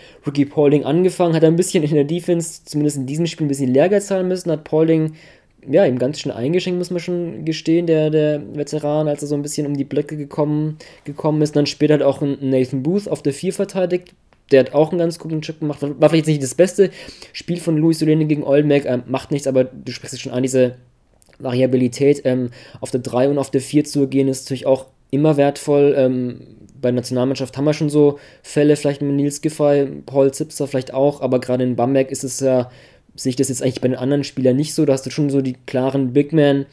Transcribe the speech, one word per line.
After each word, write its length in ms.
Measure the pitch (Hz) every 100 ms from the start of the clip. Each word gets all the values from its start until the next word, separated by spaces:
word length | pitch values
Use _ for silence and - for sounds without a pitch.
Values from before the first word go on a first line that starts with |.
| - -
Ricky 200 | 143 139
Paulding 400 | 139 156 147 143
angefangen, 500 | 131 160 185 175 175
hat 80 | 160
ein 140 | 160 170
bisschen 260 | 185 185
in 100 | 147
der 120 | 156
Defense, 560 | 143 175 170 170 165 - -
zumindest 320 | 147 147 143
in 80 | 131
diesem 200 | 151 170
Spiel, 200 | - 151
ein 20 |
bisschen 240 | 139 131
Lehrgeiz 340 | 131 180 202 202
zahlen 220 | 190 185
müssen, 240 | 185 170
hat 100 | 156
Paulding, 520 | - 156 165 160 156 156 - - _ _ -
ja, 160 | 156
ihm 140 | 175 123
ganz 220 | 123 151
schön 100 | 143
eingeschenkt, 480 | - 127 180 180 180
muss 120 | 175
man 100 | 175
schon 440 | 170 175 170 -
gestehen, 440 | 156 156 - 170 170
der, 220 | 156 156
der 320 | 156 151 147 110
Veteran, 540 | 147 147 151 147 151 156
als 140 | 147
er 60 | 147
so 60 |
ein 80 | 147
bisschen 240 | 143 151 143
um 100 | 143
die 60 |
Blöcke 340 | 135 156 147 151
gekommen, 600 | 143 - 147 151 156 156 - -
gekommen 400 | - 147 156 151
ist. 140 | 151 147
Dann 100 | 147
später 280 | - 151
hat 80 | 147
auch 200 | 139 135
ein 160 | 143 139 135
Nathan 360 | 131 127 135
Booth 240 | 139 202 202
auf 160 | 151
der 80 | 143
vier 200 | 139 185
verteidigt, 640 | 190 196 190 180 180 - _ _ _ -
der 100 | 135
hat 140 | 127
auch 160 | 147 156
einen 80 | 180
ganz 200 | 170 165
guten 220 | 160 160
Check 200 | 151 156
gemacht. 200 | 151 147
War, 180 | 143 139
war 120 | 151
vielleicht 160 | 160 151
nicht 160 | 151
das 120 | 131
beste 360 | - 185 - 190 - - - -
Spiel 240 | - - 170
von 220 | 170 156
Luis 200 | 165 160
Solene 280 | 160 156 156
gegen 180 | 143
Oldenburg, 400 | 135 143 151 143
ähm, 180 | 139 123 120
macht 240 | 131 -
nichts, 160 | 143 135
aber 180 | 131
du 260 | 127 143 127
sprichst 220 | 120 -
es 80 | 120
schon 120 | 127
an, 100 | 123
diese 340 | 131 131 123 123 _ _ _ _ _ -
Variabilität, 840 | 131 123 127 123 123 123 143 143 131
ähm, 240 | 127 123 - - -
auf 80 | 127
der 100 | 127
drei 300 | 123 123 139
und 80 | 143
auf 120 | 131
der 120 | 135
vier 220 | 120 151
zu 220 | 147 147 135
gehen, 220 | 135 135
ist 160 | 131
natürlich 220 | - 127 139
auch 220 | 131 - _ -
immer 280 | 135 156 143
wertvoll. 560 | 139 143 - 143 143 139
Ähm, 440 | 131 127 123 123 - - 104 -
bei 120 | 123
der 60 | 123
Nationalmannschaft 600 | 123 127 127 131 131 -
haben 80 |
wir 80 | 147
schon 160 | 151 151
so 300 | 147 147 143 - -
Fälle, 340 | - 151 147 147
vielleicht 240 | 143 143
mit 120 | 143
Nils 280 | 143 143 143
Giffey, 460 | 156 151 147 143 139 143
Paul 260 | - 135 139
Zipser 340 | - 151 - 139
vielleicht 240 | 131 123
auch, 300 | 135 143 147
aber 180 | 127 127
gerade 240 | 123 127
in 100 | 127
Bamberg 360 | 120 123 135 135
ist 120 | 139
es 180 | 131 -
ja, 300 | 131 127 123 - - _ _
sehe 160 | - 131
ich 60 | 123
das 120 | 135
jetzt 140 | 127
eigentlich 180 | 131 123
bei 80 | 127
den 80 | 123
anderen 280 | 127 143
Spielern 320 | 139 - 127 127
nicht 180 | 156
so. 100 | -
Da 80 | 147
hast 140 | 135 127
du 40 |
schon 200 | - 143
so 100 | 139
die 160 | 131 127 -
klaren 460 | 131 131 139 127
Big 220 | 135 143
Men 320 | 160 143 139 139